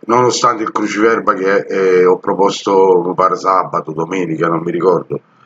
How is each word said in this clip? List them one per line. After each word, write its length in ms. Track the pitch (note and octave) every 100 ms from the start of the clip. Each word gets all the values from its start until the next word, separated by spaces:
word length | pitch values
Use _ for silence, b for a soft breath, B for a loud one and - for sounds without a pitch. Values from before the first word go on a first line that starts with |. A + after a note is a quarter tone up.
Nonostante 600 | - A#2+ B2 - B2 A2
il 80 | G#2+
cruciverba 640 | - G#2 G2 A2+ A2 F#2+
che, 320 | F#2+ F#2+ G2 -
eh, 380 | G2 F#2+ F2+
ho 140 | F2+ F2+
proposto, 840 | G2 F#2+ G2 - G2+ G2 F#2+ F2+
mi 100 | F2
pare 220 | F2+ F#2 F2+
sabato, 560 | F#2+ F#2 F2 E2+ D#2+
domenica, 540 | D#2 E2 F#2+ E2 D#2+ E2+
non 140 | E2
mi 100 | E2+
ricordo, 500 | E2+ F#2 E2+ - C#2+ b b